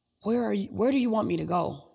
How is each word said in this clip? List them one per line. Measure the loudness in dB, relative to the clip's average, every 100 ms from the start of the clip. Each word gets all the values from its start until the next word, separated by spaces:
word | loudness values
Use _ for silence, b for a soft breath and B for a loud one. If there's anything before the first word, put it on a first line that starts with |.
| _ _
"Where | -2 -2
are | 0
you, | -2 -2
where | 0 2
do | 2
you | 2
want | 2 0
me | 0
to |
go? | 0 0 0 -4 -14